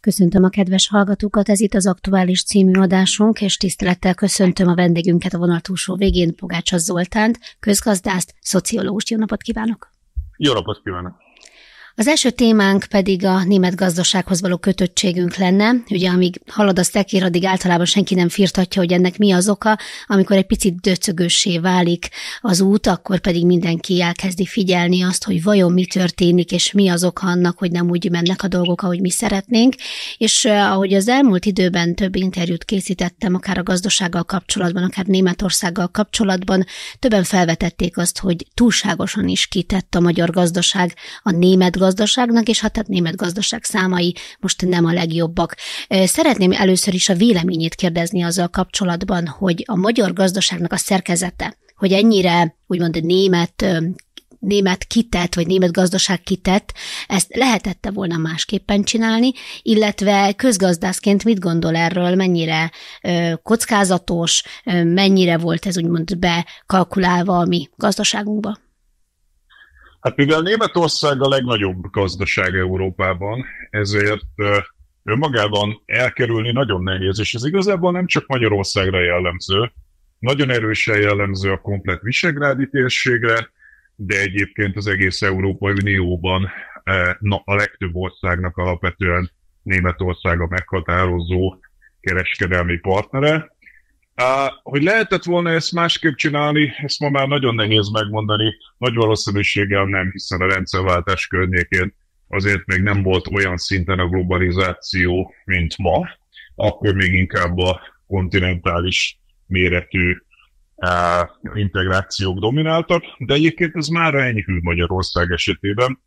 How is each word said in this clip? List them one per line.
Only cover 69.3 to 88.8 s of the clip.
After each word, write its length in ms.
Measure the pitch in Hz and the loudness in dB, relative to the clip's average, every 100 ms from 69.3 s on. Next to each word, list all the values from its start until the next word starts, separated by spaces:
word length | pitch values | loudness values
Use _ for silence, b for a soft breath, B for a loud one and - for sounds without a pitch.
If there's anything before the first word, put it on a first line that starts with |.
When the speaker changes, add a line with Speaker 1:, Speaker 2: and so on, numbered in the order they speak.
| _ _ b b b b b | _ _ b b b b b
Speaker 2:
Hát 120 | 135 - | -6 0
mivel 260 | 143 156 | 2 2
Németország 800 | 170 220 214 180 160 - 151 135 | 2 0 0 0 0 0 -2 0
a 60 | 139 | 2
legnagyobb 640 | 135 123 113 98 92 90 | 2 0 -2 -2 -4 -6
gazdaság 640 | 104 95 87 95 - 92 92 | -2 -2 -2 -4 -2 0 0
Európában, 920 | 92 92 95 90 95 90 101 117 127 B B | -2 -2 -4 -2 -2 -2 -6 -8 -10 B B
ezért, 520 | 107 98 104 104 104 - - | -4 -2 0 0 -2 -8 -6
ö, 220 | 101 101 98 _ _ _ | 0 0 -2 _ _ _
önmagában 800 | - 107 156 123 104 104 104 104 - | -4 -2 0 0 0 0 -2 -6 -6
elkerülni 680 | 110 123 - 120 113 117 | -2 -2 0 -2 0 -2
nagyon 320 | 120 131 95 | -2 -2 -2
nehéz, 360 | 92 92 92 95 | -2 -2 -2 -2
és 140 | 104 | -4
ez 120 | 117 135 | -4 -2
igazából 460 | 190 190 196 180 | -2 0 0 0
nem 140 | 175 185 | -2 -2
csak 220 | - - | -2 -2
Magyarországra 720 | 131 113 101 98 - 95 95 | -2 0 0 -2 -2 0 0
jellemző, 720 | 87 87 90 87 - 95 120 - _ _ _ _ | 0 0 -2 -6 -4 -2 -2 -8 _ _ _ _
nagyon 300 | 120 139 135 | -4 0 0
erősen 500 | 120 110 107 - 107 | 0 -2 -2 0 2
jellemző 520 | 104 101 101 95 98 | 2 0 -2 -2 -4
a 100 | 95 | -4
komplett 400 | - 98 98 90 | -6 -6 -6 -8
visegrádi 680 | 107 127 180 143 143 131 135 | -4 -2 -2 -2 -2 -2 -2
térségre, 800 | 139 127 - - 120 117 113 110 b b b b _ | -2 -2 -2 -2 0 0 -2 -4 b b b b _
de 240 | 95 101 | -4 -2
egyébként 560 | 101 98 98 - 101 98 | -2 -2 -6 -4 -4 -4
az 120 | 101 | -4
egész 340 | 95 95 - | -2 -2 -2
Európai 500 | 104 95 98 95 98 | -2 -2 -2 -2 -2
Unióban, 800 | 101 98 98 87 87 90 92 95 B B B | 0 0 0 0 -2 -2 -2 -2 B B B
ö, 280 | - 95 90 90 | -4 -2 -2 -2
na, 220 | 104 101 - | -2 -4 -2
a 100 | 101 | -2
legtöbb 400 | 104 - 95 85 | -2 -4 -8 -6
országnak 600 | 92 - 95 87 90 85 | -8 -6 -4 -2 -4 -4
alapvetően 760 | 90 87 | -4 -2